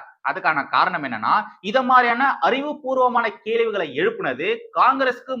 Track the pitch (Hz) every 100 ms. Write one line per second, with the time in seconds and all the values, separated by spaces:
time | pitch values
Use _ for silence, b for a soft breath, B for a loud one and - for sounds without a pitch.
0 | - _ 131 151 180 147 131 131 170 175
1 | 139 113 113 190 214 B 185 262 247 254
2 | 240 233 269 - 170 254 294 294 254 262
3 | 254 240 226 208 214 226 233 208 160 127
4 | 196 - 170 127 175 226 - - 214 269
5 | 254 247 - 262